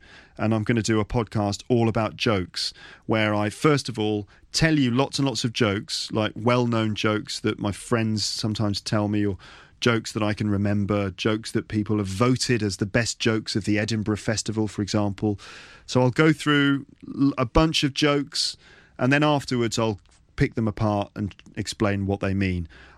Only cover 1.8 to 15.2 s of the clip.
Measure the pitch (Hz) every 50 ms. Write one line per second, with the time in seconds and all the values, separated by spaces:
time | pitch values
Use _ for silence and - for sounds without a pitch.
1.8 | 117 113 98 117 110 104 - 80 - 123 110 95 87 - - - - - - -
2.8 | - - - - _ - 113 110 107 107 104 104 104 104 104 - - 165 147 135
3.8 | - - 110 - 107 107 107 104 101 - - _ - - - - 160 160 156 151
4.8 | 135 123 117 127 135 - - - 139 139 120 - - 123 113 - 123 107 98 104
5.8 | - - - - - - - 113 107 104 - - 107 120 120 123 123 120 117 113
6.8 | 110 110 107 101 - 110 107 107 104 - - - - 113 104 - - 104 92 -
7.8 | - - 127 113 110 110 107 107 101 - - - - 113 107 - 110 104 101 -
8.8 | - - - 107 104 104 107 104 104 101 95 - - - - - - - _ _
9.8 | - 123 117 113 107 - - 107 107 104 107 - 107 104 104 101 101 101 104 104
10.8 | 101 95 104 104 101 98 92 - - 113 110 110 117 - - 117 87 - - 107
11.8 | 104 - 110 104 104 95 95 95 120 127 131 123 - - 123 113 107 104 95 -
12.8 | 113 98 - 123 113 - - - - 120 110 110 107 - - 113 98 - 104 104
13.8 | 107 107 117 110 101 110 107 101 - - 110 98 - - 107 110 110 104 - -
14.8 | 104 92 - 107 104 101 101 -